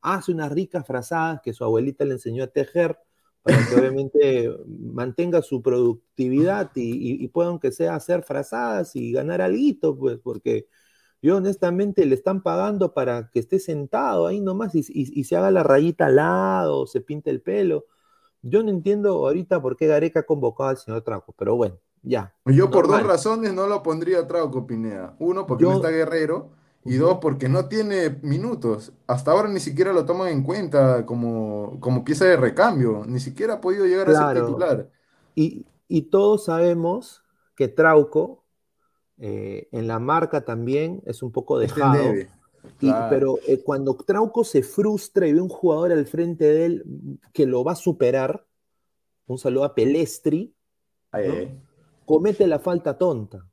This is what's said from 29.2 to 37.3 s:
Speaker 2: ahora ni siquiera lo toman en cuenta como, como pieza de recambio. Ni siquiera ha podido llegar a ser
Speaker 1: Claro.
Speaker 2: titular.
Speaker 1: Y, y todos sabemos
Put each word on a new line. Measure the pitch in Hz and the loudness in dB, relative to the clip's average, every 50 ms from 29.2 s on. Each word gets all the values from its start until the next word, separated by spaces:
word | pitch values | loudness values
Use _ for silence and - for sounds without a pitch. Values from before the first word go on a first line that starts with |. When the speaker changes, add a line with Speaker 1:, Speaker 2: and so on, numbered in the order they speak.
| - 151 | 2 2
Speaker 2:
ahora | 160 196 214 208 | 2 4 2 0
ni | 202 185 | -2 -4
siquiera | - 156 139 143 185 190 | -6 -6 0 0 0 2
lo | 190 175 170 | 2 0 2
toman | - 175 180 190 180 | 0 -2 -2 -2 -2
en | 160 139 135 | -2 -2 -2
cuenta | 139 180 208 196 156 143 143 135 131 127 120 113 | -2 -4 -4 -4 0 4 4 4 6 4 2 0
como, | - 120 120 117 117 113 113 110 107 104 107 104 101 - 135 | -4 -6 -4 -4 -4 -2 -4 -4 -4 -6 -6 -8 -8 -12 -6
como | - 127 131 127 - | -2 -2 -2 -2 0
pieza | - 151 151 190 | -2 -2 2 4
de | 185 180 | 4 6
recambio. | 147 127 117 - - 196 233 202 143 127 117 110 104 107 113 | 6 4 2 4 4 2 4 4 2 0 0 0 -2 -6 -6
Ni | 123 127 | -6 -6
siquiera | 131 135 135 - 208 226 220 | -6 -8 -8 -4 -4 -4 -4
ha | 208 | -2
podido | - 185 190 202 196 | -2 -2 0 2 2
llegar | 180 180 190 190 170 | 2 2 2 4 4
a | |
ser | 156 151 | 4 4
Speaker 1:
Claro. | 151 147 131 123 120 | 4 2 2 0 0
Speaker 2:
titular. | 117 139 - 180 165 135 107 101 - _ _ _ _ _ _ _ _ _ | -2 -2 -2 0 0 0 -2 -4 -10 _ _ _ _ _ _ _ _ _
Speaker 1:
Y, | 160 156 165 - - - _ _ _ _ _ | 0 0 0 0 -8 -18 _ _ _ _ _
y | 180 160 | -2 -2
todos | 151 - - 196 202 208 214 208 208 | 0 2 2 4 4 4 2 2 0
sabemos | - 165 165 170 175 175 170 165 170 180 240 247 - - _ _ _ | -2 0 2 2 2 2 2 0 -2 -4 -4 -8 -14 -20 _ _ _